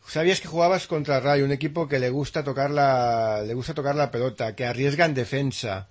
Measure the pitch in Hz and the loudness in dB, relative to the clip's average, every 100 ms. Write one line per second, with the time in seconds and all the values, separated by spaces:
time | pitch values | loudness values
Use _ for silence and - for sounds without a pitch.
0 | - 151 170 185 - 160 170 185 - 165 | -6 0 2 2 -2 2 4 2 0 -4
1 | 147 139 127 143 139 139 151 147 151 139 | 0 0 2 2 2 0 -2 -4 -2 0
2 | 123 135 139 165 143 135 139 147 143 127 | 0 -2 -4 -4 -4 -2 -2 2 4 4
3 | 120 117 113 107 107 120 127 151 139 143 | 2 2 0 0 -2 -6 -6 -4 -2 0
4 | 143 120 127 110 113 107 123 120 139 143 | 0 0 -2 -2 -6 -4 -4 0 0 2
5 | 170 135 120 135 139 - 117 95 95 | 2 2 -2 -2 -2 -4 -6 -6 -8